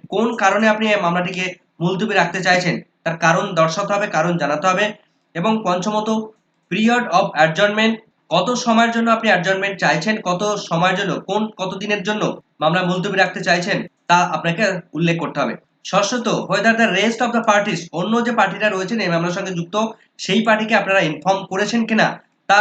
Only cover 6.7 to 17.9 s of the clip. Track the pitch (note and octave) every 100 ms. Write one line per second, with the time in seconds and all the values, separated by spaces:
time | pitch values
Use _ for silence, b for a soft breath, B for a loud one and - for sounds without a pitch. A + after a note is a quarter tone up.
6.7 | F3 A3 A#3+ A#3 F3 - C#3+ D#3+ E3 G#3
7.7 | G#3+ A3 A3 - _ _ D#3 A#3+ A#3+ A#3
8.7 | A3+ A#3 A#3 A#3 A3+ A3+ F3+ F3 F#3+ G3
9.7 | F#3+ E3 D#3+ E3+ G#3+ F3+ F3+ G#3 G3+ -
10.7 | E3+ F3+ F#3 G3+ - - G3+ A3 - F#3
11.7 | F#3+ G#3 G#3 F#3 G#3+ D#3 - - _ D#3
12.7 | F3 F3+ F3+ G3 F#3+ F3+ F#3+ F#3 F3 F3+
13.7 | F3+ - - - - - D#3 E3 E3+ G#3
14.7 | F#3 - D3+ E3+ E3 C#3+ C#3+ A#2+ F#2 _
15.7 | _ - F#3 G3+ B3 A3 D3+ - G3 A3
16.7 | A3+ A3 F#3 G#3+ A3+ A#3+ A3+ A3+ G#3 G#3
17.7 | E3+ -